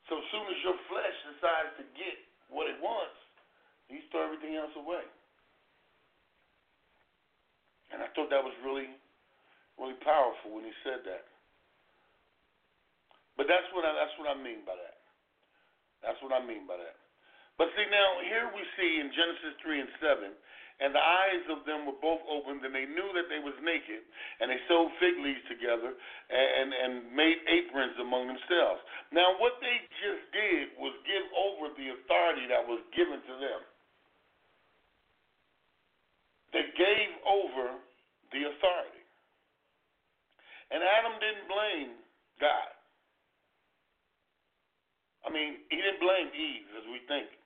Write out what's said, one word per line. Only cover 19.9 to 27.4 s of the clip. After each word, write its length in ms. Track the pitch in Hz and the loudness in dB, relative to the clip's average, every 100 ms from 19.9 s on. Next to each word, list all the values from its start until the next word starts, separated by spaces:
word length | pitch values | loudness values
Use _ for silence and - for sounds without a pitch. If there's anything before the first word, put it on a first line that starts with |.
| - | -2
seven, 320 | 156 135 98 101 - - - _ | 2 2 2 -12 -20 -20 -20 _
"And 120 | 139 | 2
the 100 | 143 | 4
eyes 440 | 156 180 190 180 - 151 | 6 6 6 2 -2 -6
of 80 | |
them 240 | 143 151 143 | -4 -6 -6
were 120 | 139 | -2
both 160 | 160 165 165 | 0 0 -2
opened, 360 | 147 139 139 | -6 -4 -6
and 120 | 135 135 | -4 -4
they 80 | |
knew 260 | 135 165 196 180 | -4 -4 -2 -2
that 160 | 170 | -2
they 80 | 151 | -4
was 160 | 143 139 | -6 -4
naked, 400 | 160 160 - 110 - - - - | -2 -2 -4 -12 -12 -16 -14 -4
and 120 | 123 | -2
they 80 | 127 - | -2 4
sewed 240 | 170 165 - | 6 6 4
fig 200 | 180 175 | 4 4
leaves 200 | 143 135 - | -2 -4 -8
together 480 | 117 120 117 120 131 | -4 0 0 0 -8
and, 540 | - - - 127 131 131 | -14 -18 -2 4 4 4
and, 100 | 135 127 | 0 0
and 160 | 127 127 120 131 | -2 -2 -4 4
made 240 | 160 160 | 6 6